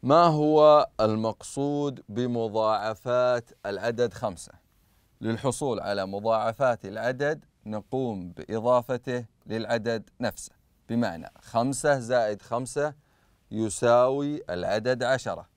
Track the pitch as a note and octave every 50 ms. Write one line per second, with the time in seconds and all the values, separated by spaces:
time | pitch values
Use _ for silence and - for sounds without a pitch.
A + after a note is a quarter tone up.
0 | - B2 C#3 E3 E3+ E3+ D#3 D3+ D3+ D3+ D#3 D3+ D3+ D3+ D3+ D3+ C#3 - _ -
1 | A2 A2 A2 A2 A2 A2+ G#2+ _ - - - - C#3 C#3+ D3 C#3+ D3 C#3+ C3 B2+
2 | - - G#2 A#2 B2 B2 A#2+ A#2 A2+ A2 G2+ A2 A2 A2 A2 G2+ G2+ A2 A2 -
3 | _ B2 A#2+ B2 B2 B2 B2 A#2+ A#2+ _ - _ _ G2+ G2+ F#2 G2 A#2 A#2 A2+
4 | A#2+ A2+ - - - G#2+ F#2 - - - - - _ _ _ _ _ _ _ _
5 | _ _ _ _ - A2 A#2 G#2+ G#2 C3+ A#2 - D3+ C#3 A#2 G2 - F#2+ G2+ G2+
6 | F#2+ F#2+ G2 G2+ G#2 A2+ A2+ A2 A2 A2+ A2+ - C#3 B2+ A#2 - - G2 G2 A2
7 | A2 A#2+ B2+ B2+ C#3+ C#3+ D#3+ D3+ _ _ _ _ _ G#2+ G#2+ G#2+ G2+ _ - C3
8 | C3+ B2 A2 F#2+ F2 F2 E2+ - - - G2+ A2+ A2 B2 B2 B2 A#2+ - C3 A#2+
9 | _ - B2 B2 A#2+ - _ _ _ - G#2+ A2+ A2+ - A#2 A#2 G#2 A#2 A#2 A2
10 | G2+ _ _ _ B2 A2+ - - - - _ _ _ _ _ _ _ _ A2 A#2+
11 | A#2+ G#2 E2+ E2 D#2+ - _ - _ - - A#2 A#2+ C3+ C#3 - - D3+ C#3+ C3+
12 | A#2+ A2+ B2+ B2 A#2 G#2+ G#2 G2 - - A#2 A#2+ C3 B2+ - D3 C#3+ D3+ C#3+ D3
13 | _ _ _ _ _ _ _ _ _ _ G#2 G#2+ A2+ A2 - - - A#2+ A#2 A#2+
14 | B2 C3 C3 C#3+ C#3+ C#3+ D3 - - - F2 F2 F2+ - F#2+ A2 G#2+ B2 B2+ A#2+
15 | B2 A#2+ C3 B2+ - A#2 F2+ D#2+ E2+ _ _